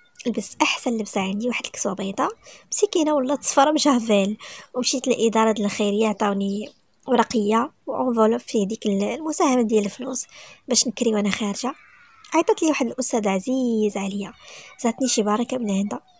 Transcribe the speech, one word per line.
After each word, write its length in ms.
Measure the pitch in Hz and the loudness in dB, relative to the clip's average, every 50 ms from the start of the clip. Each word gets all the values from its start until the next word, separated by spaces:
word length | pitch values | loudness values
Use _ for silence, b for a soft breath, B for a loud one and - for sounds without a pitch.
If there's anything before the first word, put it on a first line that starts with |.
| _ _ - - - | _ _ -20 -8 -6
لبست 360 | 240 214 226 - - - - | -4 -2 -2 -4 -4 0 0
احسن 360 | 302 - - - - 262 233 220 | 0 0 2 0 -2 -2 -2 -2
لبسه 240 | 208 - - 202 | -4 -4 -2 -2
عندي، 260 | 190 190 196 202 233 247 | -2 -2 -4 -4 -4 -4
واحد 180 | 226 - - | -4 -6 -6
الكسوه 280 | - - - - 208 190 | -8 -8 -6 -6 -4 -4
بيضاء 380 | 196 196 196 196 - 285 381 453 B B B B B B B | -4 -6 -6 -4 -2 -2 -4 -4 B B B B B B B
مسكينه 420 | - - 427 - - 349 302 302 302 | -2 0 0 0 2 0 2 2 2
ولا 220 | 285 254 254 294 - | 2 2 0 0 0
صفرا 300 | - - - 285 277 302 | 0 2 4 4 6 6
مجافيل، 680 | 311 294 - 302 262 240 220 226 208 202 190 202 214 B B B B B B B - | 4 4 4 4 4 4 2 2 2 2 2 0 -2 B B B B B B B -6
ومشيت 340 | 247 254 - - 254 - 262 | -4 -2 0 -2 0 0 0
للاداره 440 | 233 - 220 226 214 226 220 226 | 0 2 0 2 2 4 4 2
ديال 140 | 208 233 202 | 2 0 -2
الخيريه، 420 | 202 - - 214 202 202 208 220 214 | -2 -2 0 0 0 2 2 2 2
عطاوني 600 | 208 - 220 202 196 202 196 196 196 208 214 - - _ _ _ _ - _ 262 | 0 0 0 0 0 0 -2 -2 -2 -4 -6 -10 -14 _ _ _ _ -14 _ 2
ورقيه 640 | 254 233 220 - - 226 202 202 214 226 254 311 - _ _ - | 2 2 2 2 0 0 0 2 2 0 0 -2 -6 _ _ -8
وانفولوب 520 | - - 254 254 233 220 220 220 233 247 | -6 -2 -2 0 2 4 4 4 4 0
فيه 280 | - - - 226 196 190 | -2 -2 -2 0 0 0
ديك 180 | 220 - - | -2 -4 -2
ال-، 180 | 214 196 196 202 | -2 0 0 0
المساهمه 580 | 208 226 294 311 320 302 - 349 277 254 254 | -2 -4 -4 -6 -4 0 2 2 4 4 2
ديال 240 | 233 214 226 214 202 | 2 2 2 0 0
الفلوس 400 | 196 - - 240 - 254 247 - B B B B B B B B - | 0 -4 -8 -8 -8 -6 -8 -8 B B B B B B B B 0
باش 200 | 240 - - 220 | 0 0 0 0
نكري. 260 | - - 240 233 220 | -2 -2 0 0 2
وانا 160 | 208 202 202 | 2 0 0
خارجه 440 | 190 - 220 202 196 - - 247 320 - - - - - - - _ - - - - | -2 -2 -2 -4 -4 -4 -6 -6 -8 -10 -14 -20 -20 -20 -20 -20 _ -20 -8 -2 0
عيطت 280 | 320 - - 415 - | 2 2 2 2 2
لي 60 | 339 311 | 2 0
واحد 180 | 285 - 254 226 | 2 0 -2 -2
الاستاذ 400 | - - 254 - - 233 208 202 | -2 -2 -2 -2 0 0 0 0
عزيز 720 | 190 185 - 254 262 262 254 240 226 220 214 208 - 202 | 0 0 -2 -2 -2 0 0 0 2 2 2 0 0 -2
عليا، 360 | 196 196 196 202 196 - - B B B B B B B B - - | -4 -4 -6 -6 -8 -10 -12 B B B B B B B B -2 -2
زاتني 240 | 233 233 - 262 247 | -2 0 0 0 0
شي 160 | - 247 202 | 2 2 2
بركه 340 | 208 208 220 240 - 262 254 | 2 2 0 0 -2 -4 -4
من 140 | 233 208 | -2 -2
عندها، 300 | 196 190 202 208 240 - - _ _ | 0 0 0 -2 -4 -8 -10 _ _